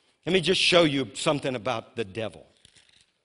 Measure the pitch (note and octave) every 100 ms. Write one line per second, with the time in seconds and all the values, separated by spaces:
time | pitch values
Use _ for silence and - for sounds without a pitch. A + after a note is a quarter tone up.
0 | _ _ D3+ F#3 D#3 F#3 - F3 D#3+ C#3
1 | A#2+ - E3 D3 C#3+ B2+ A2+ A2+ - A#2
2 | G2+ G#2+ G#2+ D#2 - _ _ _ _ _
3 | _ _